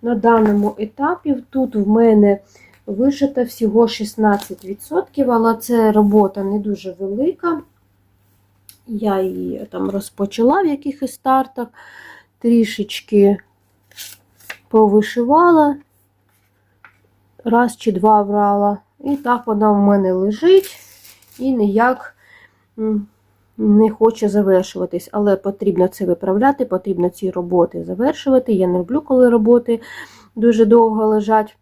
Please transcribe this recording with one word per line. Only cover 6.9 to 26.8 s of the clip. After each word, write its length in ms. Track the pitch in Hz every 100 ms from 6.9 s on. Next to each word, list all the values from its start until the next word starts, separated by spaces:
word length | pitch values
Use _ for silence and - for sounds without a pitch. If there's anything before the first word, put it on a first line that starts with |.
| 180
велика. 640 | 196 202 302 - 349 320 - _ _ _ _ _ _ _ _ _ _ - -
Я 340 | 214 214 190
її 460 | 190 180 180 175 214
там 200 | 185 190
розпочала 720 | 196 - _ 202 - 233 285
в 40 | 370
якихось 460 | 285 285 277 262
стартах, 560 | - 269 262 262 - 233 _ - - - - _ _
трішечки 1000 | 233 233 220 - 202 - - 208 202 202 _ _ _ _ _ - - - _ _ - - _
повишивала, 1080 | 220 214 208 214 240 240 302 349 330 294 285 _ _ _ _ _ _ _ _ _ _ _ _ _ _ _ _
раз 320 | 233 226 240 -
чи 160 | -
два 320 | 185 214 214
брала. 540 | 202 208 208 202 202 202 _ _
І 120 | 277 285
так 300 | 254 240 240
вона 260 | 214 214
в 40 | 208
мене 360 | 202 202 185
лежить 640 | 185 196 214 339 381 381 - - - - _ _ -
і 140 | 254
ніяк, 640 | 254 208 202 240 254 - _ _ - _ _ _ -
м, 280 | 220 214 202 _ _ _ _ -
не 340 | 214 208 220
хоче 380 | 220 220 220 214
завершуватись. 800 | 202 196 185 190 190 180 175 -
Але 240 | 208 208 196
потрібно 520 | 196 196 208 175 185
це 160 | -
виправляти, 600 | 175 175 190 190 262 277
потрібно 440 | 254 185